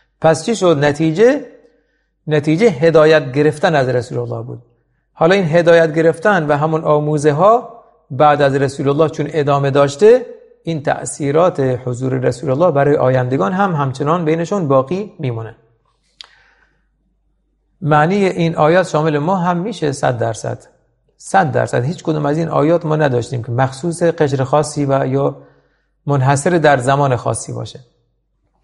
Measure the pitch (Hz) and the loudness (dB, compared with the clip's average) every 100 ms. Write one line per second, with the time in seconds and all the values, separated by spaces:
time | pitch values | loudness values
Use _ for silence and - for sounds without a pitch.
0 | _ _ 156 156 190 220 180 147 147 147 | _ _ 2 2 0 0 2 2 2 0
1 | 160 160 240 294 - - _ _ _ _ | 0 4 4 2 -4 -20 _ _ _ _
2 | _ _ - 151 151 160 233 139 165 160 | _ _ -4 -2 0 2 2 2 2 4
3 | 156 156 139 139 147 151 190 151 127 123 | 6 4 2 0 0 0 0 0 0 -2
4 | 113 127 120 117 120 120 - _ _ _ | -4 -8 -8 -8 -12 -16 -20 _ _ _
5 | _ - 165 196 165 170 170 170 165 160 | _ 0 2 2 2 2 4 4 4 2
6 | 160 160 214 190 147 143 156 156 160 151 | 0 2 0 0 0 0 0 -2 0 0
7 | 151 151 147 143 202 240 - - _ _ | 0 0 0 4 4 2 -2 -18 _ _
8 | - 135 151 147 139 135 139 139 139 143 | -8 2 2 4 2 2 -2 -2 0 2
9 | 156 156 156 156 143 143 139 139 143 139 | 0 -2 -4 -2 0 0 2 2 0 4
10 | 214 247 247 - - _ 165 160 135 - | 4 4 2 -16 -20 _ -8 -6 -4 -4
11 | - - 143 151 180 143 131 123 127 120 | -6 -6 -2 2 0 0 -2 -2 -6 -6
12 | 131 131 127 127 156 131 180 139 143 143 | -4 -2 -2 -2 -4 0 0 2 2 2
13 | 127 131 123 135 190 185 202 151 139 127 | 2 0 0 -2 -2 -2 -2 -2 -4 -4
14 | 143 175 156 165 170 202 147 135 127 180 | -2 -2 -2 -2 -2 -4 0 0 0 -4
15 | 208 - 139 113 110 - _ _ _ _ | -8 -8 -8 -8 -10 -18 _ _ _ _
16 | _ - - _ _ _ _ _ _ _ | _ -20 -20 _ _ _ _ _ _ _
17 | _ _ _ _ _ _ _ _ 147 151 | _ _ _ _ _ _ _ _ 0 2
18 | 165 208 190 180 165 160 151 180 175 151 | 2 2 0 0 -2 2 2 2 2 0
19 | 160 147 156 190 180 170 208 180 151 127 | 0 0 -2 -2 -2 -2 -4 -4 -6 -2
20 | 139 117 117 107 120 - _ _ _ _ | -2 -2 -4 -6 -8 -10 _ _ _ _
21 | _ _ - 190 160 123 117 131 127 185 | _ _ -2 0 0 0 -2 -2 -4 -6
22 | - 156 143 156 160 139 151 170 160 156 | -4 -4 -2 -2 -2 0 0 0 0 0
23 | 147 123 117 120 113 120 131 - 175 165 | 0 -2 -4 -8 -4 -2 -2 -4 -6 -2
24 | 170 160 147 135 131 151 151 147 139 135 | -2 0 0 -2 0 0 0 -2 0 0
25 | 135 135 143 143 - _ _ _ _ _ | 0 -2 -2 -4 -14 _ _ _ _ _
26 | 143 139 131 143 180 170 147 135 123 139 | -4 0 2 2 0 2 2 2 2 0
27 | 143 120 123 113 - 117 117 - - _ | 0 -2 -2 -6 -8 -12 -12 -16 -20 _
28 | _ _ _ _ _ _ | _ _ _ _ _ _